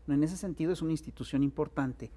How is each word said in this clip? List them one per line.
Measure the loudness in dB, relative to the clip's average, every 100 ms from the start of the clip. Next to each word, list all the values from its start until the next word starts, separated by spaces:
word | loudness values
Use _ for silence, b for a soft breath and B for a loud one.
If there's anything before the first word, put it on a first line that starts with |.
| 0
En | 2
ese | 2 0
sentido | -4 -2 0
es | 0
una | 0
institución | -2 -4 -10 -2 2
importante. | 2 2 -2 0 -2 -4 -12